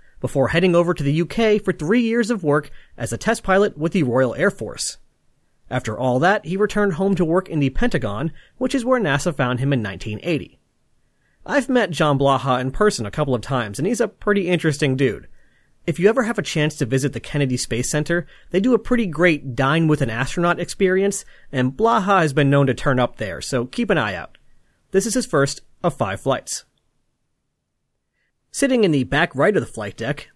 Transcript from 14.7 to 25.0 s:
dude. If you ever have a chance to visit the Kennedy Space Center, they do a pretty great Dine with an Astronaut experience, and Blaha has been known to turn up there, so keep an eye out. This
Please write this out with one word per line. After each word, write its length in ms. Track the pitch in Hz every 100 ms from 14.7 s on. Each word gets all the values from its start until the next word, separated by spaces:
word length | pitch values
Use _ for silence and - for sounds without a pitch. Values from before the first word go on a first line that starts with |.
| 143 147 131
dude. 300 | 135 87 - - - _ _ _
If 140 | - 160
you 100 | 190
ever 140 | 240
have 160 | 226 226
a 40 |
chance 340 | - 160 151 -
to 100 | 117
visit 280 | 131 139
the 60 | 143
Kennedy 360 | - 147 135 123
Space 340 | - 113 -
Center, 380 | 151 - 170 151 - -
they 100 | 180
do 140 | 226
a 40 | 233
pretty 280 | - 240 208
great 500 | 147 175 147 139 117
Dine 320 | 135 160 160
with 140 | 151
an 80 | 131
Astronaut 500 | 113 131 - 175 175
experience, 640 | 170 - 190 185 196 196 - - -
and 260 | 135 127 139
Blaha 440 | 226 233 190 196
has 120 | 156
been 180 | 139 143
known 180 | 143 135
to 60 |
turn 260 | - 147 127
up 160 | 123 -
there, 240 | 101 76
so 260 | - 131 127
keep 240 | - 220
an 80 | 165
eye 160 | 107
out. 240 | 87 - - _ - _ _ _
This 140 | 190